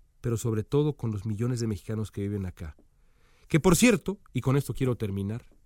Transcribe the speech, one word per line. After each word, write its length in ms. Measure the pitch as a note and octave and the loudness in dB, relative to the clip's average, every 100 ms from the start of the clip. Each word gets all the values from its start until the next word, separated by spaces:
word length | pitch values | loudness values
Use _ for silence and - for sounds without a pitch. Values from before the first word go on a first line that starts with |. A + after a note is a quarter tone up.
| _ _ | _ _
pero 160 | A#2+ A2+ | -4 -2
sobre 260 | A#2+ A2 | -2 -2
todo 340 | - C#3+ D3+ C#3+ | 0 0 0 -2
con 140 | A#2 | -4
los 140 | G#2 A2 | -4 -4
millones 340 | G#2 B2 A#2+ | -2 -2 -2
de 80 | A2+ | -2
mexicanos 440 | G2+ - A2 G#2+ | -4 -6 -6 -6
que 120 | - | -6
viven 220 | G2+ G2+ F#2 | -4 -4 -6
acá, 300 | - D#2+ - - _ _ _ _ _ - | -8 -14 -16 -20 _ _ _ _ _ -2
que 120 | D#3 | 2
por 160 | F#3 E3+ | 6 6
cierto, 440 | B3 F#3+ - G#3 - | 6 4 0 -8 -8
y 80 | B2+ | -4
con 160 | C3 C#3 | 0 0
esto 160 | - | -2
quiero 240 | A2+ B2+ A#2 | -2 -2 -2
terminar, 480 | G#2 G2 G2 A#2 - - | -4 -4 -6 -8 -12 -20